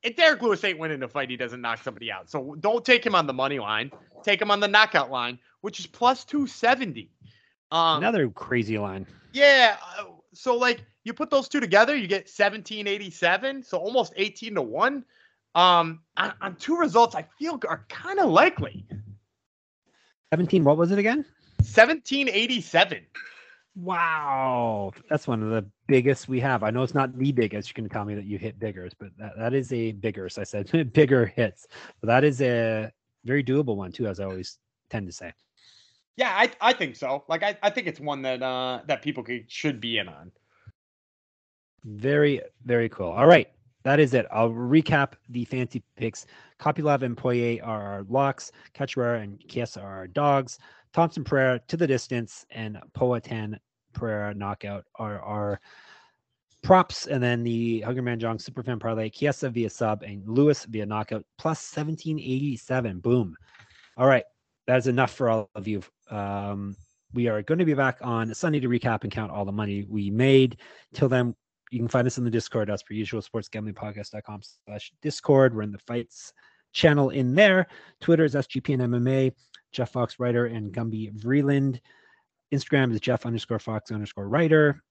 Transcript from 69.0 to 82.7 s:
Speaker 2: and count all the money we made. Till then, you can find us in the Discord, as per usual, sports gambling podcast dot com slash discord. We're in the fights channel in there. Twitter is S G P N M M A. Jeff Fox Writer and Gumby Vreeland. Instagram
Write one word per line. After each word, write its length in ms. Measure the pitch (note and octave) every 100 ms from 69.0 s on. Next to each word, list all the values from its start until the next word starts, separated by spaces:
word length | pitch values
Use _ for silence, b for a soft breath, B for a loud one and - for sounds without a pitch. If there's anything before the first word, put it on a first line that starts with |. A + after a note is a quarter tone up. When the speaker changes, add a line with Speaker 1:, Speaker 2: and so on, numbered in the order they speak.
Speaker 2:
and 100 | G#2
count 200 | G#2+ G#2+
all 120 | G#2
the 80 | G2
money 320 | G2+ G#2 G2+ G2
we 220 | G#2 G2+
made. 480 | G#2+ C3 C3+ C3 A2+ B B B
Till 160 | - C3+
then, 260 | B2+ B2 - _ _ _
you 80 | B2
can 80 | A#2
find 180 | B2+ B2
us 120 | A#2+
in 60 |
the 60 | A#2+
Discord, 400 | A2+ - A#2 G#2
as 140 | G2+
per 100 | -
usual, 260 | G#2+ G#2 A2+
sports 280 | - A2+ G2+
gambling 260 | A2 G#2+
podcast 380 | G2 G#2+ G2+ G2+
dot 100 | G#2+
com 200 | - G#2 - _
slash 280 | - G#2 - _
discord. 540 | D3+ - - C#3 C3 A2
We're 60 |
in 100 | G#2
the 60 | G2+
fights 540 | - A#2 A#2 - - _ b b b
channel 380 | - D#3+ D3 C3+
in 240 | C#3 B2+
there. 320 | C#3+ G#3 F#3 F3+ B B B
Twitter 240 | - E3
is 120 | D#3+ C#3
S 100 | C3+
G 140 | C3
P 140 | -
N 60 | C3+
M 140 | B2
M 140 | B2 B2
A. 240 | C3+ C3 - b b _
Jeff 180 | - A#2+
Fox 300 | B2+ A#2+ -
Writer 260 | B2 A#2+ A#2+
and 260 | A2+ G#2
Gumby 400 | F#2+ A#2 A2 A2 G#2+
Vreeland. 600 | A2 C#3 C#3 C#3 C3+ B2 b b b b b _ _
Instagram 400 | C#3+ -